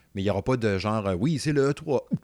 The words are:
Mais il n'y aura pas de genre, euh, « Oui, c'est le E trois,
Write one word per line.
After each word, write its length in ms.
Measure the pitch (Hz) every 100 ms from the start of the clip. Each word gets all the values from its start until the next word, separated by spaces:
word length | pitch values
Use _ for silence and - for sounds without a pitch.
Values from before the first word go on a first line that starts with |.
| _
Mais 80 | 98
il 20 |
n'y 60 | 98
aura 120 | 98
pas 140 | 98 127
de 220 | 110 95
genre, 260 | 107 110 101
euh, « 60 | 90
Oui, 220 | 127 147
c'est 120 | 151
le 180 | 143 135
E 40 |
trois, 320 | 147 156 123 - 156